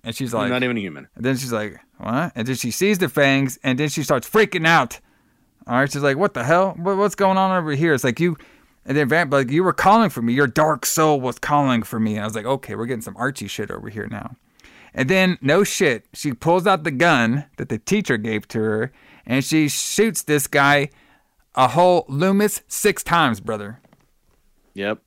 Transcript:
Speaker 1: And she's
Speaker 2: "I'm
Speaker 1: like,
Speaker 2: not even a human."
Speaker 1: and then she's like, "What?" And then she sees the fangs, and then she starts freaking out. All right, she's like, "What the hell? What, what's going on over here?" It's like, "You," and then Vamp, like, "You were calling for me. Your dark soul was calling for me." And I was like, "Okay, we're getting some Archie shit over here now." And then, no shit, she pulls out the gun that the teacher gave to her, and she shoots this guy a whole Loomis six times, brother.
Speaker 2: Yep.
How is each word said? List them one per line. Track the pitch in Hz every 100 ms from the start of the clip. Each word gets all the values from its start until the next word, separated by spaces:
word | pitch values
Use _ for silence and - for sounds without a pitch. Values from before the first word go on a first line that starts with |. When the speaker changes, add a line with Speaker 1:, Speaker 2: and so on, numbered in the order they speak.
Speaker 1:
And | 120 113
she's | 127
Speaker 2:
"I'm | 113
Speaker 1:
like, | 101
Speaker 2:
not | 123
even | 123 117
a |
human." | 98 73 - -
Speaker 1:
and |
then | 123 131
she's | 131
like, | 113 107 - _ _
"What?" | 110 123 139
And | 123 117
then | 127
she | 123
sees | - 196 196
the | 170
fangs, | - 139 135 135 -
and | 135 127
then | 151
she | 160
starts | 139 135 -
freaking | 220 208 175 160
out. | 165 123 - _ _ _ _ _ _ -
All | 120
right, | 139
she's | 143
like, | 143 135
"What | 202
the | -
hell? | 120 175 190 165
What, | 175 196
what's | 202
going | - 196 190
on | 190 185
over | 156
here?" | 139 165
It's | 135
like, | 135 120
"You," | 175 156 - _ _ _ -
and | 139
then | 135
Vamp, | 156 160
like, | 139 123
"You | 151
were | 185
calling | - 190 226 208
for | 131
me. | 117
Your | 127 143
dark | 151 156 143
soul | - - 156 143
was | 127 120
calling | - 147 139 120
for | 107 117
me." | 110 107
And |
I | 104
was |
like, | 110 110
"Okay, | 135 -
we're | 104 120
getting | 120
some | 110 104
Archie | 127 143 101
shit | - 104
over | - 104
here | 107 -
now." | 104 - - _ _ - - - -
And | 131
then, | 190 185 175
no | 135 170
shit, | 202 - 175 110 _
she | - 151
pulls | 117 160 180 185
out | 190 156
the |
gun | 131 170 139 113 135 - -
that | -
the | 110
teacher | - 208 196 117
gave | 110 107 -
to | 117
her, | 110 107 127 _ _ - -
and | 127 135
she | 156 147
shoots | - - - 226 165
this | - 147 -
guy | 147 139 143 135 _ _ _ _ _ _
a | - 127
whole | 139 180 175 -
Loomis | 139 185 196 208 - _
six | - 208 -
times, | - 170 147 107
brother. | 117 107 101 117 _ _ _ _ _ _ _ _ _
Speaker 2:
Yep. | 101 101 107